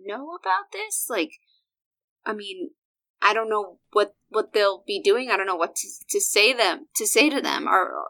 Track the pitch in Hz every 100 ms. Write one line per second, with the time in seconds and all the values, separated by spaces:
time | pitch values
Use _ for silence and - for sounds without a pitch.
0 | 196 220 294 359 381 381 392 403 427 -
1 | - 214 156 - _ _ _ _ _ _
2 | _ _ - 214 202 190 - _ _ _
3 | _ _ 202 220 220 214 190 - _ 208
4 | 202 _ _ - 185 214 202 185 - 202
5 | 202 233 254 196 190 175 170 - - -
6 | - 202 - 214 226 247 196 156 - -
7 | 214 226 294 277 - - - 190 - -